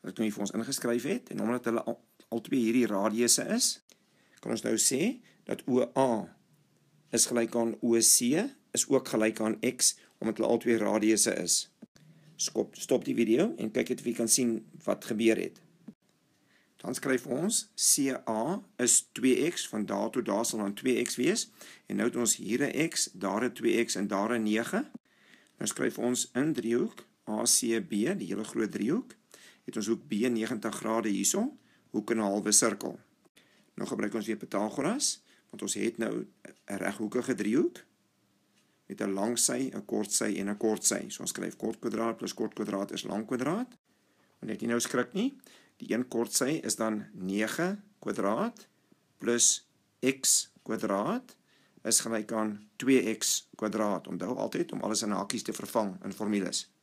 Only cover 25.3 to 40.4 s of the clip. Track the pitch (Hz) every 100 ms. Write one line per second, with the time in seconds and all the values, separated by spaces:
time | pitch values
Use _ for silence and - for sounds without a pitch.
25.3 | - _ _ - - 131 117 117 123 -
26.3 | 123 151 131 113 117 214 - - _ -
27.3 | 110 117 - 120 113 90 104 117 196 -
28.3 | 98 110 117 107 - 113 196 - - _
29.3 | - - _ - - 104 110 127 104 127
30.3 | 117 110 117 110 104 107 113 110 98 98
31.3 | 202 254 - _ _ _ 104 104 113 104
32.3 | 101 101 104 117 98 - 71 _ _ _
33.3 | - _ _ _ - - 101 104 113 107
34.3 | 107 - 101 107 123 143 254 - - _
35.3 | _ _ - 101 104 107 113 110 113 -
36.3 | _ - - - 98 90 101 107 127 123
37.3 | 107 104 123 339 - - _ _ _ _
38.3 | _ _ _ _ _ _ 98 101 98 104
39.3 | 120 - 123 131 - 104 107 104 - 107
40.3 | 98